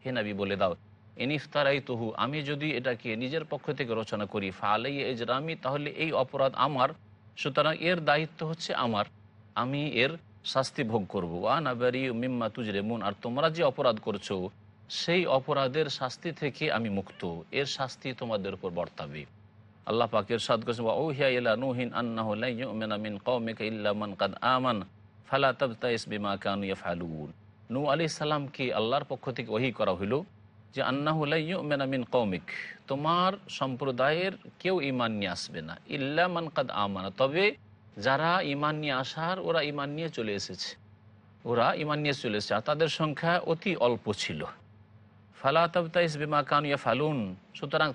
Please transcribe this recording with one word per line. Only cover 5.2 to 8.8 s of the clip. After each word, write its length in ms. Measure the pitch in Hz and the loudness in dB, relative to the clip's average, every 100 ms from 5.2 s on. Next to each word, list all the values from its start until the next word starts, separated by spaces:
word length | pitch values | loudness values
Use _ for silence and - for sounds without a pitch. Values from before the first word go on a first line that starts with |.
| 117 127 156 160 | 0 0 -2 -4
তাহলে 240 | 127 143 147 | -4 -2 -4
এই 200 | - 160 | -4 0
অপরাধ 400 | 143 131 139 135 - 131 | 0 0 2 2 4 2
আমার, 220 | 131 135 160 - - - - | 4 2 0 -18 -20 -20 -8
সুতরাং 380 | 147 139 151 156 165 | -2 2 2 2 2
এর 100 | 180 | 2
দায়িত্ব 400 | 151 147 156 - 160 | 4 2 2 -4 -6
হচ্ছে 200 | 160 - | -4 -4
আমার, 300 | - | 0